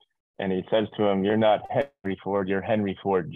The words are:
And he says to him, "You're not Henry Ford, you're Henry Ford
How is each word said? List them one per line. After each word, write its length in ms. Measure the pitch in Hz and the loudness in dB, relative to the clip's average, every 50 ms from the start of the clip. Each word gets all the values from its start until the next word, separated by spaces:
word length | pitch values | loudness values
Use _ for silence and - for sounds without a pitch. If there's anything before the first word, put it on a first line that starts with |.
| _ _ _ _ _ _ _ - | _ _ _ _ _ _ _ -6
And 140 | - 98 92 | -4 -2 -2
he 100 | 92 92 - | -2 -2 0
says 160 | 110 110 107 101 - | 0 0 0 0 -2
to 60 | - 107 | 0 2
him, 220 | 101 98 95 95 | 2 2 2 2
"You're 120 | 101 110 | 2 2
not 260 | 110 110 107 104 90 - - | 4 4 4 4 2 0 -2
Henry 480 | - 127 139 - _ _ - 95 95 92 - | -2 -2 -2 -4 _ _ -8 -6 -6 -6 -4
Ford, 260 | 95 98 101 98 92 | -2 -2 -2 0 0
you're 140 | 98 98 92 | -2 -2 -2
Henry 340 | 95 110 107 104 98 92 - - | -2 -2 0 0 -2 -4 -4 -2
Ford 300 | 101 95 92 85 73 - | 0 0 0 -2 -4 -6